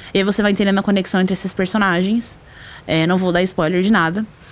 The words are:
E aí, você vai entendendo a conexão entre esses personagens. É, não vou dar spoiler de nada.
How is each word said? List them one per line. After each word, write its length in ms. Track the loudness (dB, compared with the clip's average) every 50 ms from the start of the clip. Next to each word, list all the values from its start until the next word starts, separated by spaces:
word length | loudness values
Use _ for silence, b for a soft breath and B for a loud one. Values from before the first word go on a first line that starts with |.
| B B B
E 40 | 0
aí, 40 | 2
você 160 | 2 2 2
vai 100 | 2 2
entendendo 280 | 2 2 2 2 0 0
a 40 | 0
conexão 380 | 0 0 0 0 0 0 0
entre 100 | 0 0 0
esses 200 | -2 -4 -6 -4
personagens. 840 | -4 -4 -2 0 0 0 0 0 0 0 0 0 -2 -2 -6 -10 -14 -18 B B B B B B B B
É, 220 | -2 0 0 2 2
não 100 | 2 2
vou 140 | 2 2
dar 100 | 2 2 0
spoiler 380 | 0 0 0 0 0 0 2
de 100 | 2 2
nada. 340 | 4 4 2 2 0 -4 -6 -8 -10 B B B